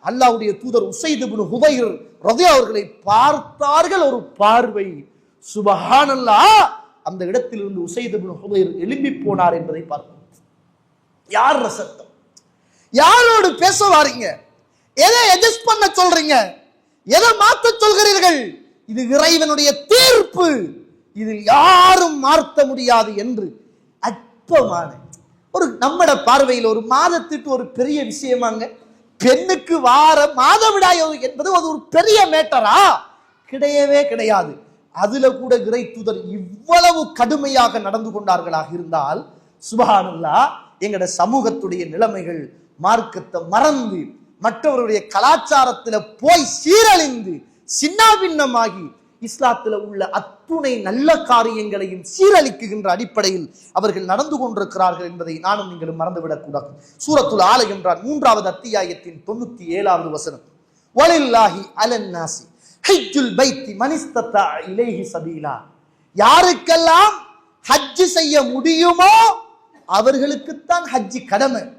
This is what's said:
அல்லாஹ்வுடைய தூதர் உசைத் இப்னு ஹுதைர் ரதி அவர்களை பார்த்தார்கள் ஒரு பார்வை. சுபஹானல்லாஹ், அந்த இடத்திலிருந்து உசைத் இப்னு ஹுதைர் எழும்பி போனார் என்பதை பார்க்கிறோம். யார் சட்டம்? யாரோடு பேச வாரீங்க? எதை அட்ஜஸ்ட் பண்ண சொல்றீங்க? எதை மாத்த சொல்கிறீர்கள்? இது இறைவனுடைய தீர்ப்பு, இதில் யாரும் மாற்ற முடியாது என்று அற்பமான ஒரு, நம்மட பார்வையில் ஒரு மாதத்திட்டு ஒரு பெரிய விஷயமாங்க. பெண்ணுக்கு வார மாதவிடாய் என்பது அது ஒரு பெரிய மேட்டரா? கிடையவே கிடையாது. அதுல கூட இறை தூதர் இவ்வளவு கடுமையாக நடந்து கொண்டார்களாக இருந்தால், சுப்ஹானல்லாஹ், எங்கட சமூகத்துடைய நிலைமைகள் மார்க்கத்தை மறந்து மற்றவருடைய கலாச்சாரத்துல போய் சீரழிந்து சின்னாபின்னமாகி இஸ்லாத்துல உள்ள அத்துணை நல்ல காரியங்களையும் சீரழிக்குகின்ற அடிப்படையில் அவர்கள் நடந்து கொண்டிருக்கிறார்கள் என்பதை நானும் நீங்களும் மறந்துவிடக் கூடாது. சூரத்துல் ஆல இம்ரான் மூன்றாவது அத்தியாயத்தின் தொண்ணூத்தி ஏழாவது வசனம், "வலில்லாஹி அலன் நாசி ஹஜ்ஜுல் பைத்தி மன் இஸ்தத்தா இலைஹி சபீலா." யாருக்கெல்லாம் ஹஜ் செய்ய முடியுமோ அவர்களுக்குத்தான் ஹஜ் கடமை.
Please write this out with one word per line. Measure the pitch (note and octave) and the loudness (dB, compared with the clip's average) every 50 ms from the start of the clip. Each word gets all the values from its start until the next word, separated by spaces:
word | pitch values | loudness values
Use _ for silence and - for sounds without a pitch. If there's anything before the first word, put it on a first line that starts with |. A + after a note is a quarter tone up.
| _ | _
அல்லாஹ்வுடைய | E3 A3+ B3+ C4 B3 A3+ A3+ G#3+ G#3 G3 - | -6 -2 2 2 2 2 2 -2 -4 -6 -6
தூதர் | - B3+ A#3 A#3 G#3 | -8 -2 -2 -2 -2
உசைத் | - - - - D#4+ D4+ A3 B3+ | -2 -8 -8 -4 -4 -4 -4 -4
இப்னு | G#3 G#3 G#3+ G#3 E3 F3+ | -6 -6 -6 -6 -6 -2
ஹுதைர் | B3 B3+ D4+ D4 B3 A#3+ G#3+ F3+ - - - _ _ - | 2 2 2 2 2 -2 -4 -6 -10 -16 -20 _ _ -4
ரதி | F#3+ A3+ A#3+ | -2 0 2
அவர்களை | F4 F4+ D#4 C4 A#3+ G#3+ A3 G#3+ G#3 | 4 4 4 4 2 0 -4 -6 -8
பார்த்தார்கள் | - - _ _ F#3+ G3+ A3 B3 C#4+ D4+ C#4+ G#3+ - - _ D4 C#4+ D4 D#4 E4 E4+ F#4+ F#4+ | -8 -16 _ _ 0 2 4 4 4 2 0 -6 -12 -10 _ -4 0 2 2 2 2 0 0
ஒரு | E4 C#4 C4 A#3+ G3 | 0 0 -2 -4 -10
பார்வை. | - - _ G3+ G#3 A3 A#3+ B3 B3 G3 G#3 G3 F#3+ E3+ C#3+ C#3 _ _ _ _ _ _ _ _ - - | -12 -4 _ 2 4 4 4 2 0 -4 -6 -8 -8 -10 -14 -18 _ _ _ _ _ _ _ _ -12 -10
சுபஹானல்லாஹ், | G#3 G#3 G#3 G3 F3 - - A#3 C4+ D4 C#4+ C4+ C4 B3+ A#3 G#3+ G#3 D4 G4+ A4 G#4+ F#4 - - - - _ _ _ _ | -4 0 0 0 0 0 2 2 2 4 2 0 -2 0 2 4 6 6 8 8 6 6 4 0 -8 -20 _ _ _ _
அந்த | D#3+ F#3+ F#3+ F3+ | -12 -10 -8 -8
இடத்திலிருந்து | F3 G3 B3 B3 - - G#3+ G3+ G3 G3+ F3+ | -4 -4 -4 -4 -4 -10 -10 -10 -10 -8 -10
உசைத் | E3+ E3 - A#3+ B3 A#3 F#3 | -10 -8 -8 -8 -8 -6 -8
இப்னு | G#3 F3+ F#3 F3 D3+ - | -8 -8 -8 -14 -16 -12
ஹுதைர் | F#3+ G3+ F#3+ F#3+ F3 F3 - | -4 -2 -2 -2 -2 -2 -8
எழும்பி | E3 G3+ C4 C#4+ C#4 C#4 | -8 -8 -6 -4 -4 -6
போனார் | - - - G3+ G3+ F#3 F3+ F3 E3 | -6 -6 -6 -6 -2 0 0 0 0
என்பதை | E3+ E3 D#3+ D#3 D#3+ | -2 -6 -8 -12 -12
பார்க்கிறோம். | E3 - D3 D3 - _ _ _ _ _ _ _ _ _ _ _ _ _ _ _ _ _ _ _ _ _ _ _ _ _ | -12 -12 -12 -14 -14 _ _ _ _ _ _ _ _ _ _ _ _ _ _ _ _ _ _ _ _ _ _ _ _ _
யார் | - - A#3 C4+ D4+ C4+ B3 G#3 | -2 0 2 2 0 0 -2 -4
சட்டம்? | - - G3 - - - - _ _ _ _ _ _ - _ _ _ _ _ _ _ _ _ _ | -8 -10 -14 -14 -16 -20 -20 _ _ _ _ _ _ -20 _ _ _ _ _ _ _ _ _ _
யாரோடு | - A#3 D4 E4 G4+ A#4 B4 A#4 A4+ A4 F#4 F#4 D#4 - | 0 4 6 6 6 6 6 4 4 4 2 0 0 0
பேச | E4+ F#4+ F#4+ - G#4 G4+ | 0 0 0 2 2 4
வாரீங்க? | F4+ D4+ D4+ C#4+ A#3+ B3 A3+ F3+ - - _ _ _ _ _ _ _ _ _ _ _ | 4 4 4 2 -2 -6 -8 -10 -10 -10 _ _ _ _ _ _ _ _ _ _ _
எதை | - D4 F#4+ A4+ A#4+ A#4+ G#4+ F4+ | 2 2 4 4 4 4 4 4
அட்ஜஸ்ட் | F4 G4+ A4+ G#4+ - A#4 | 4 4 0 0 0 -2
பண்ண | A#4 A4 G#4+ G#4 F#4+ - | -2 0 2 2 0 2
சொல்றீங்க? | - F4+ F4+ F4 E4 D#4 D4+ D4 B3+ G#3 F#3 E3+ - _ _ _ _ _ _ _ _ _ | 2 2 2 2 0 0 2 0 0 0 -2 -6 -18 _ _ _ _ _ _ _ _ _
எதை | - A#3 E4 G#4+ A#4 | 2 2 4 4 4
மாத்த | A#4 G#4+ G4+ G#4+ A#4 - - A#4 A4 A4+ | 4 4 4 4 2 4 2 0 0 2
சொல்கிறீர்கள்? | G#4+ G#4+ G#4 F#4+ G#4 G#4 G4+ G4 F4 F4+ E4 C#4+ A#3+ F#3+ - - - _ _ _ _ - | 2 2 4 4 4 2 2 4 2 2 2 0 -4 -8 -12 -16 -20 _ _ _ _ -12
இது | A3 A#3 C4 A#3 | -8 -8 -4 0
இறைவனுடைய | C4 C#4+ D#4 E4 E4+ E4 D#4 D4+ D4+ D4 D4 C#4+ C#4 C#4+ - | 0 2 2 2 2 0 0 0 0 0 0 0 0 -2 0
தீர்ப்பு, | - G#4 B4 C5 C5 B4+ A4+ F4+ - - - F4+ E4+ D4 B3 F#3 - - - - _ _ _ _ _ _ | 2 4 4 6 6 4 4 2 -2 -2 -2 0 0 0 -2 -6 -10 -14 -18 -20 _ _ _ _ _ _
இதில் | G3+ A3 A3 A3 G#3 G#3+ | -12 -10 -10 -10 -8 2
யாரும் | G3+ A#3+ C#4+ D4+ F4+ F#4+ F4+ F4+ F#4 F#4+ F#4 F4+ E4+ D#4 C#4+ | 4 4 6 6 6 6 8 8 6 6 6 4 0 -2 -2
மாற்ற | C4+ C4+ D4+ D#4+ D4+ - - D4+ C#4+ | 0 2 2 2 2 0 0 0 0
முடியாது | C4 C4 B3+ B3+ A#3+ A#3+ A3+ A3 G#3+ G#3+ | 0 0 -4 0 2 2 2 2 0 -4
என்று | G3+ G#3+ B3 B3+ A3 G3 E3 - - _ _ _ _ _ _ _ _ | -8 -6 -6 -6 -6 -6 -8 -10 -16 _ _ _ _ _ _ _ _
அற்பமான | - A3+ A3 - - _ _ _ _ _ E4+ D#4 B3+ F#3+ F3+ E3+ E3+ D3 A2+ - - - - - _ _ _ _ _ _ | -8 -8 -8 -8 -18 _ _ _ _ _ 2 2 2 2 -2 -6 -8 -8 -12 -20 -20 -20 -20 -20 _ _ _ _ _ _
ஒரு, | _ F#4 F#4 C4+ A#3 - | _ -2 -2 -2 -2 -4
நம்மட | A#3+ C#4 D#4 F4 F4 D#4+ C#4+ - - | -4 -4 0 2 2 2 2 0 2
பார்வையில் | - B3 C#4 C#4 B3+ B3+ A#3+ A#3 | 2 4 4 4 2 0 -2 0
ஒரு | A3 A3 A3 | -2 -2 -2
மாதத்திட்டு | A3 A#3 B3+ C4+ D#4+ F4 F4 E4 E4 E4+ D4+ D4 - | -4 -2 0 0 0 0 0 -2 -6 -6 -12 -12 -8
ஒரு | D4+ C4 B3 A#3+ B3 | -6 -6 -6 -6 -10
பெரிய | - - B3+ C4+ D4 D4 C#4 | -6 -6 -4 -4 -4 -6 -6
விஷயமாங்க. | A3 - - - C4 B3 B3 A#3+ A3+ A3 A3 A3+ A#3 - _ _ _ _ _ _ _ _ _ | -8 -10 -12 -6 -4 -4 -2 -2 -4 -4 -6 -10 -12 -14 _ _ _ _ _ _ _ _ _
பெண்ணுக்கு | - B3+ C4 D#4 F4 F#4 F#4 - - - E4 D#4+ | 2 2 2 2 2 -2 -4 -4 -2 -4 -4 0
வார | C4 B3 B3 C4+ D4+ D#4 D#4 D4 D4 D4 D4 | 2 4 4 6 6 6 6 4 2 0 0
மாதவிடாய் | C4 B3+ D4 F#4 A4 A4 A4 G#4 G4+ F#4+ F4+ F4+ E4+ D#4+ D#4 D#4 C4+ | 2 2 4 4 4 4 2 2 4 4 4 4 2 0 -4 -4 -6
என்பது | B3 B3+ B3+ B3+ D4 F#4+ F#4+ | -8 -10 -8 -6 -4 0 0
அது | F4 E4 E4 | 0 0 -2
ஒரு | D#4 D4+ | -8 -8
பெரிய | - _ - D#4 F4+ A4 G#4+ A4 G4 E4+ | -10 _ 0 0 2 4 4 4 4 2
மேட்டரா? | D#4 D#4 D#4 D#4 - C4 A3+ G#3 A3+ E4+ G4+ F#4 B3+ E3 - - _ _ _ _ _ _ _ _ | 2 -2 0 0 0 0 2 4 4 6 6 4 4 0 -4 -12 _ _ _ _ _ _ _ _
கிடையவே | - C4+ C#4+ C#4+ C#4+ C#4+ C#4+ C#4+ C#4+ C#4+ C#4+ C#4+ | -8 -4 -4 0 0 2 2 4 2 2 2 0
கிடையாது. | A#3 A#3 A3 A3 G#3+ G3 F3 D3+ C#3 - - _ _ _ _ _ | -2 -4 -2 0 0 0 0 -4 -8 -18 -20 _ _ _ _ _
அதுல | _ - G3 G#3 A3+ C#4 C4 C4 | _ -4 -4 -4 -2 2 2 2
கூட | - - B3+ B3+ A#3+ | 0 0 -2 -2 -2
இறை | A3+ G3 G#3 A3 B3 A#3+ - | -2 0 -2 -4 -4 -6 -8
தூதர் | - A3+ G#3+ G#3+ G#3 F#3+ F3+ | -14 -10 -8 -8 -8 -8 -10
இவ்வளவு | F3+ F#3+ G#3 F#3 F3 G3+ - - - E4+ F4 E4+ F4 F4 D#4+ D#4 - | -12 -12 -12 -14 -14 -18 -20 -4 2 2 4 6 4 2 2 -4 -8
கடுமையாக | - - B3 A#3 D4+ D4 C#4 C#4 C4+ C4 A#3+ A#3 - A#3 | -2 -2 -2 0 0 -2 -4 -2 2 2 2 2 0 -4
நடந்து | G#3 G3 G3+ A3 A3 A3 | -6 -4 -6 -6 -8 -8
கொண்டார்களாக | F#3 G#3 G#3 G3 F#3 F3 E3 F3 E3 D#3+ D#3 D#3+ E3 | -10 -10 -2 -2 -2 -2 -2 -4 -6 -6 -6 -6 -10
இருந்தால், | F3 F3 D#3+ E3 D#3+ C#3+ C#3 D#3 G#3+ D4 - _ _ _ _ _ _ - - | -14 -10 -6 -4 -4 -4 -4 -6 -8 -10 -14 _ _ _ _ _ _ -18 -10
சுப்ஹானல்லாஹ், | A3+ A3+ B3 F#3+ G#3+ G3 F3+ F#3 E3+ D#3+ E3 D#3 D3+ G3+ B3+ C4+ - - - _ _ _ | -2 -2 2 2 2 2 2 -2 -8 -8 -6 -2 0 2 0 0 -2 -10 -20 _ _ _
எங்கட | F3+ G#3 G#3 F#3+ F3+ F3 - - | -10 -8 -6 -6 -6 -6 -2 -2
சமூகத்துடைய | A#3 A3 A#3+ C4+ B3+ A3+ - - - F#3 F3 F3+ F3 D#3+ | -2 0 2 4 4 2 2 -2 -6 -8 -6 -6 -8 -8
நிலைமைகள் | D#3 F3 A3 A3 G3+ F#3+ F3 E3 E3+ E3 C#3+ C3 _ _ _ _ _ _ | -2 -2 -2 -2 -2 -6 -10 -10 -10 -10 -12 -14 _ _ _ _ _ _
மார்க்கத்தை | D#3 F#3 A3 A3+ G#3+ G#3 - - - - - F3 E3 E3 | -2 0 0 0 0 -4 -12 -16 -16 -10 -10 -10 -8 -2
மறந்து | F#3 A3 C#4 D4+ D4 C4+ B3 G#3+ F#3+ F3 C#3+ - - _ _ _ _ _ | 0 0 2 2 0 -2 -4 -6 -8 -10 -10 -12 -16 _ _ _ _ _
மற்றவருடைய | E3+ A3+ A3+ - - D#4 C#4 B3+ A#3+ A3 G#3+ G#3 G3+ - | -6 -6 -6 -2 -2 -2 0 0 -2 -2 -2 -4 -4 -4
கலாச்சாரத்துல | - - A3 C4 D#4 E4 - - D4+ C#4 C4 B3 A#3+ - - A#3 G#3+ G#3+ - - - _ | -4 0 4 4 2 2 2 0 2 2 2 2 0 -6 -8 -6 -6 -6 -6 -8 -18 _
போய் | - D4 F4 E4+ D4 | 2 4 4 4 2
சீரழிந்து | - - - - D4+ F4+ G#4+ A4+ A4 G4+ F4 D#4+ C#4+ B3+ A#3 G#3+ F#3 E3+ C#3 - _ _ _ _ _ - - | -2 -8 -8 0 4 4 6 6 6 6 4 4 0 -6 -8 -10 -10 -12 -12 -14 _ _ _ _ _ -8 -4
சின்னாபின்னமாகி | - D4+ F4+ G#4 A4 A4+ G#4+ G4 F#4+ F#4 E4 D4+ C#4+ C4+ A#3+ A#3 A3+ A3 F3 F#3+ E3+ C#3 - _ _ _ _ _ | -4 -4 0 2 4 4 4 4 0 -4 -2 -2 -2 -2 0 -2 -2 -2 -4 -10 -16 -18 -20 _ _ _ _ _
இஸ்லாத்துல | A3+ A3+ - - C4+ B3 A#3 A#3 - A3 G#3+ | -16 -16 -8 -2 0 0 0 0 -4 -6 -6
உள்ள | G3+ G#3 G#3 G#3 G3 F#3+ F#3 | -6 -8 -10 -8 -8 -8 -6
அத்துணை | F#3 F#3 F#3+ - - _ _ _ E4 E4 C#4+ C4+ B3+ A3+ | -6 -8 -8 -8 -20 _ _ _ -8 -6 -4 -4 -4 -4
நல்ல | G3+ F#3+ G3+ B3 C#4 D#4 D#4+ - | -6 -6 -6 -2 0 0 0 0
காரியங்களையும் | D#4 - B3 A#3 A3+ A#3 A3+ G#3+ G#3+ G#3 G3 G3+ G3 F#3 F#3 F#3 E3 - - - | 0 0 0 2 2 0 -4 -6 -8 -8 -8 -8 -8 -10 -12 -14 -16 -16 -2 2
சீரழிக்குகின்ற | F#4+ G4 G#4 F4+ D4+ C4+ G3+ - A3+ G#3 G3 G#3+ G3+ G3 | 4 6 6 4 4 2 -4 -8 -12 -10 -10 -6 -4 -4
அடிப்படையில் | F3+ G3 A#3+ - _ A3 G3+ F#3+ F#3+ F3+ D#3+ C3 _ - _ - | -4 -4 -6 -8 _ -4 -4 -2 -4 -6 -10 -12 _ -20 _ -6
அவர்கள் | _ G3 G3 G#3+ F#3 F#3+ F#3+ | _ -2 -2 -2 -4 -4 -4
நடந்து | F#3 F#3 G#3+ C#4+ D#4 D#4 C4 | -4 -4 -4 -4 -4 -6 -6
கொண்டிருக்கிறார்கள் | B3+ B3 A3+ G#3 G3+ - - F#3+ F#3 F#3 F3 E3+ F3+ F3 | -6 -6 -6 -8 -10 -8 -4 -2 -2 -2 -2 -4 -10 -14
என்பதை | F3 F3 E3+ E3 D#3+ D#3+ | -12 -14 -12 -12 -12 -8
நானும் | E3 F#3 G3+ G#3 G3+ F#3+ | -6 -4 -4 -4 -6 -12
நீங்களும் | F3 E3+ D#3+ E3 D#3+ D#3+ | -12 -14 -12 -12 -10 -8
மறந்துவிடக் | D#3+ F3 F3+ F3 D#3+ D#3+ D#3 D3+ | -8 -8 -8 -10 -8 -10 -10 -10
கூடாது. | - - - C#3+ C3+ - - - _ _ _ _ - - | -12 -12 -12 -12 -12 -12 -20 -20 _ _ _ _ -6 0
சூரத்துல் | D#4 C#4+ B3 - A3 G3+ | 0 0 0 0 0 0
ஆல | F#3 F#3 A3 B3+ A#3+ G#3 G3+ | 2 2 4 2 2 -2 -4
இம்ரான் | G3 F3 F#3 E3+ E3+ | -6 -4 -4 -4 -4
மூன்றாவது | G3 B3 D4+ D4 C4+ C4 A3+ G#3+ G3 F#3 | -4 -10 -8 -2 2 2 2 2 -2 -6
அத்தியாயத்தின் | F#3 - - B3 G#3+ G3+ F#3+ F3 F3 E3+ - F3 E3+ D#3 _ - | -8 -8 -12 -6 -6 -4 -4 -6 -10 -14 -16 -20 -20 -20 _ -12
தொண்ணூத்தி | G#3+ A#3 A#3+ F#3+ - - F3+ E3 | -12 -12 -12 -14 -16 -18 -12 -8
ஏழாவது | E3 F#3+ G3+ B3 A#3+ A3+ - E3 | -8 -4 -2 0 0 -2 -2 -6
வசனம், | D3+ D3+ - E3 C#3+ B2 _ _ _ _ _ _ _ _ _ _ _ | -10 -10 -10 -12 -14 -16 _ _ _ _ _ _ _ _ _ _ _
"வலில்லாஹி | A3+ D4 E4 E4+ E4 C#4+ B3+ A#3 A#3 A3+ G3+ E3+ F#3+ F#3+ - _ | 2 4 4 4 2 2 2 2 4 2 2 0 -4 -14 -16 _
அலன் | E3+ G#3 A#3 B3 A3+ G#3 G3 F3+ | -4 -2 -2 -2 -4 -6 -8 -10
நாசி | E3+ E3 D#3 - - - _ _ _ _ _ _ _ _ - | -10 -10 -10 -10 -14 -16 _ _ _ _ _ _ _ _ 0
ஹஜ்ஜுல் | G4 E4 - - - C#4+ C4 A#3+ G3 E3+ | 0 0 0 -2 -4 -2 -2 -2 0 0
பைத்தி | C4 C4+ - - - - G#3 | 0 0 0 -6 -12 -16 -8
மன் | F#3+ A#3 C4+ | -6 -6 -4
இஸ்தத்தா | D#4+ D#4 - - - B3 A3 A#3 - G3+ F#3+ E3 D3+ D#3+ E3 F#3+ | -4 -6 -8 -8 -8 -8 -8 -2 -2 -2 -2 -2 -4 -8 -12 -10
இலைஹி | F#3 G#3 A#3+ A#3+ G3+ E3 F#3+ - - | -6 -4 -4 -4 -4 -8 -10 -10 -12
சபீலா." | E3+ D#3 E3 E3+ D#3 D3 D3 C3 A2+ - _ _ _ _ _ _ _ _ _ _ | -12 -12 -10 -12 -10 -10 -10 -10 -10 -14 _ _ _ _ _ _ _ _ _ _
யாருக்கெல்லாம் | F3+ G3+ A3+ C#4+ E4+ F4+ F4+ F4 - - - E4 E4 E4 E4 D#4+ E4+ G4 G#4+ - - - - _ _ _ _ _ _ _ - | 2 4 6 6 6 6 4 2 -2 0 0 2 2 4 4 4 6 4 4 2 -2 -14 -20 _ _ _ _ _ _ _ 0
ஹஜ் | C4 D4+ C#4 C4+ A#3+ - F#4 | 0 0 0 -4 -2 0 0
செய்ய | F4 F4+ E4+ D#4+ D4 D4 D4 | 0 2 -2 -2 2 2 0
முடியுமோ | C4+ B3 B3 C4 B3 D#4+ E4 D#4+ E4 F4 F4 E4+ F4+ F#4+ G#4+ A4+ A4+ A4+ G4+ - - - _ _ _ _ _ _ _ - | 0 0 -4 -4 -2 0 0 2 2 2 4 4 6 6 6 6 6 4 2 -2 -8 -20 _ _ _ _ _ _ _ -4
அவர்களுக்குத்தான் | F3 G3 A3 B3+ C#4 C4+ C4 C#4+ D4 A#3+ - - D#4+ - _ - E4+ F4 F4 C4 A#3 | -2 0 2 2 0 0 0 -4 -4 -8 -10 -14 -16 -16 _ -4 -4 -4 -4 -4 -4
ஹஜ் | C4 G#3 F#3+ A#3 B3 - - | -6 -6 -4 -12 -14 -10 -6
கடமை. | F#3+ G#3 C4 C4+ B3 A3 F3 - - | -2 -2 -2 -2 -2 -6 -10 -12 -20